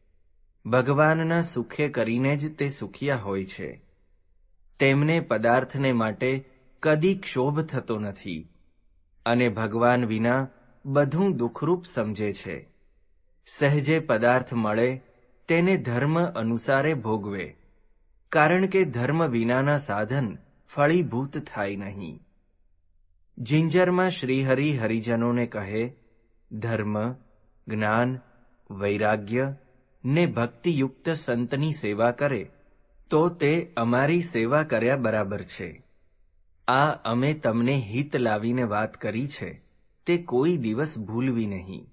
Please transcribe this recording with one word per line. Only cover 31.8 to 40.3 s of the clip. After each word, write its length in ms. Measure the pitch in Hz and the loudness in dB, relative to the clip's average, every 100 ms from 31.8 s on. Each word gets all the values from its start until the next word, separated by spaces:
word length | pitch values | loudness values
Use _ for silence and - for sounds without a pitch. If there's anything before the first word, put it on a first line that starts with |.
| 104 104 120 | -2 2 0
કરે 400 | 120 143 113 - - _ _ _ _ - | 2 -2 -2 -8 -16 _ _ _ _ 0
તો 180 | 156 170 | 2 2
તે 440 | 170 143 165 170 117 | 2 2 2 -2 -2
અમારી 440 | 117 123 143 175 | 2 2 4 2
સેવા 420 | 170 113 117 147 | 0 -2 2 0
કર્યા 340 | 156 113 117 139 | 2 0 2 0
બરાબર 460 | 113 107 98 101 | 0 0 -2 -6
છે. 420 | 87 - 90 - _ _ _ _ _ _ _ _ - | -10 -12 -12 -14 _ _ _ _ _ _ _ _ 0
આ 220 | 131 151 - | 2 2 0
અમે 300 | 110 120 143 | -2 0 0
તમને 380 | 151 120 117 123 | 0 -2 0 0
હિત 440 | 139 101 120 147 139 | 0 -2 -4 -4 -2
લાવીને 460 | 113 107 113 127 | 0 0 -2 -2
વાત 320 | 113 104 107 | -2 -2 -4
કરી 340 | - 110 113 139 | -6 -6 -4 -6
છે, 340 | - 87 - _ _ _ _ - | -8 -12 -12 _ _ _ _ 0
તે 120 | 175 | 0
કોઈ 380 | 175 | 0